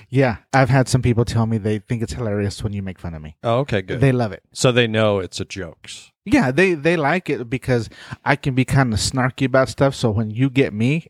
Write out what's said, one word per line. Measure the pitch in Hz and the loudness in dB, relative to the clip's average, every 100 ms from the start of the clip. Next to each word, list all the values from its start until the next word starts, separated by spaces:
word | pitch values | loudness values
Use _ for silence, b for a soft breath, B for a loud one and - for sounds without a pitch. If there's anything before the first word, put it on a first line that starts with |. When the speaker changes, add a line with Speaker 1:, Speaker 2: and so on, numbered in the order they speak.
| B | B
Speaker 1:
yeah, | 127 131 92 _ | 0 2 0 _
I've | 135 123 | 2 4
had | 135 123 | 4 4
some | 131 | 2
people | 123 113 117 | 2 2 2
tell | 117 | 0
me | 113 113 | 0 0
they | 104 107 | -2 -4
think | - 120 | -4 -6
it's | 110 | -6
hilarious | - 113 104 101 - | -6 -4 -2 -2 -4
when | 104 | -6
you | 101 | -6
make | 95 87 | -8 -10
fun | 90 | -12
of | 80 | -12
me. | 78 - | -14 -8
Speaker 2:
Oh, | 117 117 | -2 -2
okay, | 143 101 | 0 -4
good. | 92 92 | -4 0
Speaker 1:
They | 131 | 2
love | 123 110 | 2 -2
it. | - _ | -6 _
Speaker 2:
So | - 131 | -2 2
they | 120 117 | 2 2
know | 107 107 101 | 2 2 2
it's | 90 - | -2 -8
a | |
jokes. | 92 98 85 - - - - _ | -10 -10 -12 -14 -20 -20 -20 _
Speaker 1:
Yeah, | - 269 135 | 0 2 2
they, | 135 190 | 2 2
they | 160 156 175 | 2 0 2
like | 143 180 - | 2 0 -2
it | 120 120 | -6 -4
because | 127 - 120 107 - B B | -4 0 0 -2 -10 B B
I | - 143 | -2 -2
can | 143 | 0
be | 127 | 0
kinda | 131 139 127 101 | 2 2 2 0
snarky | - 131 127 - | -2 -2 -2 -2
about | 131 131 127 | 0 2 2
stuff. | - 139 | 0 0
So | 127 120 | 0 -2
when | 104 107 | 0 -2
you | 107 135 | -2 0
get | 123 131 | 2 0
me, | 104 123 160 | 0 0 -2